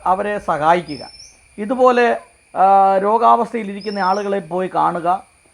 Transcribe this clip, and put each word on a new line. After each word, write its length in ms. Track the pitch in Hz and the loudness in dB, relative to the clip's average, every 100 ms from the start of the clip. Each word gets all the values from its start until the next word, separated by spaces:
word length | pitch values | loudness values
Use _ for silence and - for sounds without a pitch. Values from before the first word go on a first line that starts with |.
| 175 | -2
അവരെ 340 | 190 208 208 | -2 -2 -6
സഹായിക്കുക. 680 | - 156 156 180 151 135 - - - _ _ - | -4 0 2 2 -2 -12 -14 -20 -20 _ _ -10
ഇതുപോലെ, 600 | 208 254 254 240 240 233 - _ _ 165 | -6 2 2 4 2 0 -8 _ _ 2
ആ, 420 | 190 196 190 196 | 4 4 4 2
രോഗാവസ്ഥയിലിരിക്കുന്ന 1000 | 202 220 226 233 220 240 196 202 202 202 | 0 2 2 2 0 -6 -8 -10 -8 -4
ആളുകളെ 400 | 185 196 202 196 | -2 -2 -2 -6
പോയി 320 | 160 180 185 165 | -6 -6 -4 -2
കാണുക. 480 | 156 175 170 185 - _ _ | -2 -2 -2 -4 -6 _ _